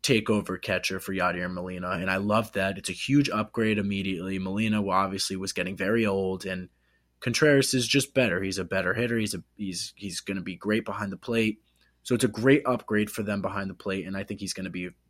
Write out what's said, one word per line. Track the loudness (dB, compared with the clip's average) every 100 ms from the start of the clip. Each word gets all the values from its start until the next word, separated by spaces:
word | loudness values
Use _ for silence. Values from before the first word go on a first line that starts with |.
take | 4 2 4
over | 0 0 -6
catcher | -2 -2 0 -4
for | -4
Yadier | 0 0 0 -4
Molina, | -4 -6 -6 -4
and | -2 0
I | 0
love | 2 2 2
that. | -2 -2 -2
It's | -8
a |
huge | -8 2 2 4
upgrade | -2 -2 0 2 2
immediately. | 0 0 -2 -2 -4 -4
Molina | -2 0 2 2 2
obviously | 2 2 -2 -4 -4
was | -4
getting | -4 -4 -2
very | 0 2 2
old, | 2 0 -2 -6
and | -8 -10 _ _ _ _ _
Contreras | -4 4 6 6 6
is | 2 4
just | 2 4
better. | 2 2 2
He's | -2 -4
a |
better | -2 0 0
hitter. | 0 0 0
He's | -2
a, | -4 -10 -10
he's, | -6 -6 -8 -10
he's | -10 -8
gonna | -6 -6
be | -6
great | -6 0 0
behind | -2 -6 -6
the | -6
plate. | -2 0 0 -2 _ _ _ _
So | -2
it's | 2
a | 2
great | 4 6 6
upgrade | 4 -2 0 0 0
for | -2
them | -4 -2
behind | -2 -4 -6
the |
plate, | -6 -4 -4 -4
and | -8
I |
think | -6 -8
he's | -6
gonna | -6 -6
be | -6 -8 -10